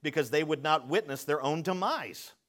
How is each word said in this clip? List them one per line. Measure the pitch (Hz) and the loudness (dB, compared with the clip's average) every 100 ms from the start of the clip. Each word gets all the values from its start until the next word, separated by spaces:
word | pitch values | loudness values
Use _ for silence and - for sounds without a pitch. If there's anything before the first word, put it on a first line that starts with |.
because | 151 156 127 | 0 0 2
they | 147 | 2
would | 156 151 | 2 0
not | 151 156 123 | 2 2 2
witness | 175 147 135 | -2 0 -8
their | - 147 | -2 0
own | 135 156 | 2 0
demise. | 160 185 202 302 120 85 - - | 0 0 0 -2 -6 -12 -16 -20